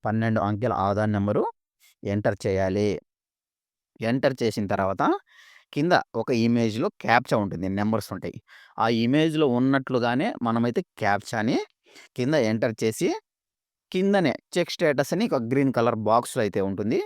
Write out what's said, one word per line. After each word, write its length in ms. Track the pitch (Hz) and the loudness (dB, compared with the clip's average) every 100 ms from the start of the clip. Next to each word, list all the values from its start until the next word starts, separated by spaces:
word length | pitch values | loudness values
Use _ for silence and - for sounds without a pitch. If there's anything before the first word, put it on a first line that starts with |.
పన్నెండు 360 | 107 110 113 110 | 0 0 2 2
అంకెల 320 | 101 107 120 - | 0 0 0 0
ఆధార్ 320 | 98 101 107 | 2 2 2
నెంబరు 320 | 104 101 117 427 - _ _ _ _ | 0 0 0 -2 -6 _ _ _ _
ఎంటర్ 340 | - 101 104 101 | -4 -2 -2 -2
చేయాలి. 500 | 107 95 95 95 104 85 _ _ _ _ _ _ _ _ _ _ | -2 0 0 0 0 -2 _ _ _ _ _ _ _ _ _ _
ఎంటర్ 360 | 113 131 143 131 | -4 0 0 0
చేసిన 280 | 117 - 101 | -2 -2 -2
తర్వాత 360 | 98 95 98 151 392 _ - - - _ | 0 -2 0 0 0 _ -20 -20 -20 _
కింద 220 | - 165 165 - 117 | -4 2 0 0 -6
ఒక 140 | 110 123 | -2 2
ఇమేజ్‌లో 460 | 117 120 113 107 180 _ | 2 2 0 0 -4 _
క్యాప్చా 380 | - 117 127 123 | 2 2 4 -2
ఉంటుంది, 300 | 101 82 95 | -2 -4 -4
నెంబర్స్ 400 | 98 104 110 - | -2 -2 -2 -4
ఉంటాయి. 260 | 95 85 - _ - - - | -10 -10 -12 _ -20 -20 -2
ఆ 80 | 113 117 | 0 2
ఇమేజ్‌లో 500 | 117 143 160 156 151 | 2 2 2 2 2
ఉన్నట్లుగానే 760 | 120 131 135 131 127 117 123 202 - | 2 2 2 0 -2 0 0 -2 -2
మనమైతే 400 | 117 117 120 120 175 - | -2 0 0 -2 -6 -4
క్యాప్చాని 600 | 104 101 - 117 110 - 427 _ _ - - - | 0 0 -2 -4 0 -2 -4 _ _ -20 -20 -4
కింద 200 | 127 156 | 0 2
ఎంటర్ 320 | 110 110 123 113 | 2 0 -2 0
చేసి, 300 | 113 107 185 415 _ _ _ _ _ _ _ | -2 0 -2 -4 _ _ _ _ _ _ _
కిందనే 420 | 185 196 202 160 - _ | -2 2 2 2 -2 _
చెక్ 220 | 185 170 | -2 -2
స్టేటస్ 380 | - 165 135 139 | 0 0 2 0
అని 120 | 175 233 | 0 0
ఒక 140 | 147 | 0
గ్రీన్ 300 | 113 131 139 | 0 2 2
కలర్ 240 | 120 117 113 | 2 0 0
బాక్స్‌లో 400 | 104 113 120 - | 2 2 2 -2
అయితే 180 | 107 101 | -2 0
ఉంటుంది. 380 | 98 98 104 156 | -2 -2 -2 -2